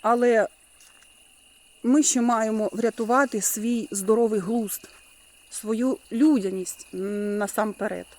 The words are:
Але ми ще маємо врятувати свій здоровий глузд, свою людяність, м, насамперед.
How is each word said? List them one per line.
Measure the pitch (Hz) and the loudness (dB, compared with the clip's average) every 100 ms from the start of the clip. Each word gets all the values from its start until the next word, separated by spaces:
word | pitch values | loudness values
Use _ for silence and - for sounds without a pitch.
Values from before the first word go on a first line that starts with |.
Але | 220 240 240 226 202 _ _ _ - _ _ _ _ _ _ _ _ _ | 2 2 4 4 2 _ _ _ -20 _ _ _ _ _ _ _ _ _
ми | 233 277 | 2 4
ще | 302 254 | 4 2
маємо | 240 233 220 220 214 | 2 2 0 -2 -2
врятувати | 208 233 214 220 254 269 214 | 0 -2 -2 0 2 2 0
свій | 185 - 220 240 214 | -4 -4 -2 -2 -4
здоровий | 202 196 220 233 214 | -6 0 2 4 0
глузд, | 180 233 208 - - - _ _ _ _ _ | -2 -2 -2 -8 -14 -20 _ _ _ _ _
свою | - 214 220 254 - _ | -12 -4 -2 0 -2 _
людяність, | 226 302 277 190 190 180 - - | 2 4 4 0 -6 -8 -12 -12
м, | 185 196 208 208 208 | -8 -6 -4 -4 -4
насамперед. | 202 - 214 196 202 185 180 | -4 -2 -4 -4 -8 -8 -12